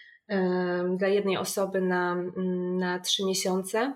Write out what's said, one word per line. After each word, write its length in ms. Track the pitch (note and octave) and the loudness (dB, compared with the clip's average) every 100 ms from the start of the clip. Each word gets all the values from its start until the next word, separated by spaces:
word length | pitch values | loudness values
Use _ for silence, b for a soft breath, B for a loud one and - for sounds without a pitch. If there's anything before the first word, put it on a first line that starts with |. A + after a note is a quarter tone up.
| B B - | B B -4
e, 680 | G3 F#3 F3+ F3+ F3+ F3+ F#3 | 0 2 2 0 0 0 0
dla 100 | G3 | 2
jednej 300 | G3+ G3 F#3 | 2 2 0
osoby 440 | F#3 - G3 F#3+ | -2 -2 0 0
na, 300 | F#3 F3+ F3+ | 2 2 0
mm, 640 | F3+ F3+ F#3 F#3 F3+ F3+ F#3 | -2 -4 -2 -2 0 0 0
na 220 | F3+ F3+ | 0 -2
trzy 260 | F3+ - F#3+ | -2 0 0
miesiące. 680 | F#3 F#3+ F#3 F#3+ A3 C4+ | 0 0 0 0 -2 -2